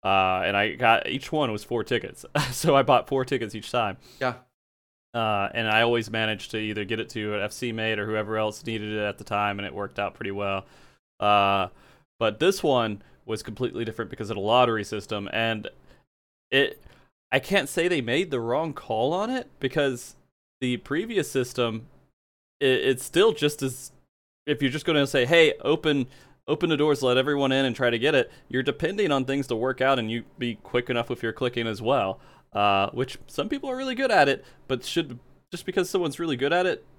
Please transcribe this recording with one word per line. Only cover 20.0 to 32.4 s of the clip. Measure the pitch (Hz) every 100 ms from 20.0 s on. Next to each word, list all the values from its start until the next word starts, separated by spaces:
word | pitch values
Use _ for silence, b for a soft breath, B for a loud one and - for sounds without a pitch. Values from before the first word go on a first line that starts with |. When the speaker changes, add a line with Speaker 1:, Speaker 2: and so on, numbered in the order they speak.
| - - _ _ _ _
Speaker 1:
the | 127 123
previous | - 147 220 214 147
system, | 135 123 - 120 110 117 - _ _ _ _ _ _
it, | 135
it's | 127 120 127
still | - 165 220
just | 220 147 147
as | 135 120 - _ _ _ _ _ -
if | 147
you're | 135
just | 143 -
gonna | 151 139
say, | 139 123
"Hey, | 170 160 -
open, | - 156 160 143 123 b b b -
open | 123 170
the | 151
doors, | 151 143
let | 131 123
everyone | 131 143 135
in | 135 135
and | 113
try | 123
to | 117
get | 131 143
it," | 117 B -
you're | 127
depending | 131 131 165 202 196
on | 139 131
things | 139 131
to | 113
work | 127 123
out | 131 131
and | 110
you | 117 - -
be | 120 107
quick | - 127 123
enough | 117 117
with | 120
your | 113
clicking | 110 123 120 113
as | 101
well. | 107 135 98 95 b b